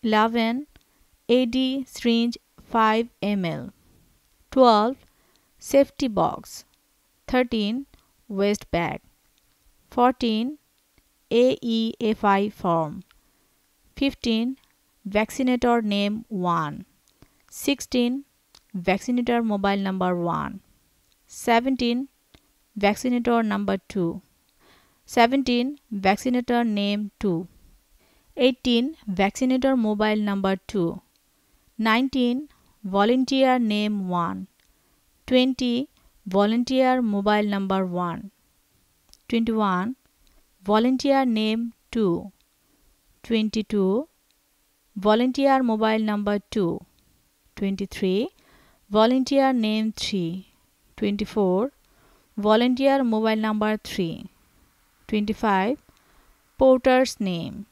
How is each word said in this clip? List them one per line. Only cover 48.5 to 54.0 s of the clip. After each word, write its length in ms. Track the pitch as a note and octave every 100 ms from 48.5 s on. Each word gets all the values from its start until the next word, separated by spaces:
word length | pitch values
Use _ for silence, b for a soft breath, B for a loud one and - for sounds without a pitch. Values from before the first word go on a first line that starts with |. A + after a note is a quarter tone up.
| b b b b
volunteer 640 | G#3 A3+ C4 B3+ C#4 C4+
name 400 | B3+ A3 A3 A3
three. 600 | - - G3 E3 F#3 F#3 _ _ _ _ -
Twenty-four, 760 | G#3 G3+ G#3+ - F#3+ F#3 C4 _ _ b b b b -
volunteer 680 | G#3 A3 B3 B3+ C4+ C4+
mobile 340 | B3 A3 A3 A3
number 400 | A3 G#3+ G#3+ G#3+
three. 520 | - -